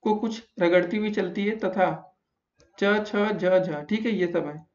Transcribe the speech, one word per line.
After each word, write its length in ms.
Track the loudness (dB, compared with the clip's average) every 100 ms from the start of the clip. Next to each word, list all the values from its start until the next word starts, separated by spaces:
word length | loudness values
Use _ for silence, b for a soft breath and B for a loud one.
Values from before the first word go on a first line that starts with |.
को 100 | 0 0
कुछ 260 | -2 -6 -12 0
रगड़ती 360 | 4 4 4 -2
हुई 140 | -2
चलती 340 | -2 -4 -2
है 120 | -4 -2
तथा 320 | -4 0 0 0 -10 _ _ _ _ _ _ -2
च, 280 | 0 0 0
छ, 100 | -2 -2
झ, 260 | 0 2 2
झ, 240 | 2 -6
ठीक 240 | -4 -2 -2
है, 60 |
ये 140 | 0 0
सब 200 | -2 -4
है। 220 | -10 -16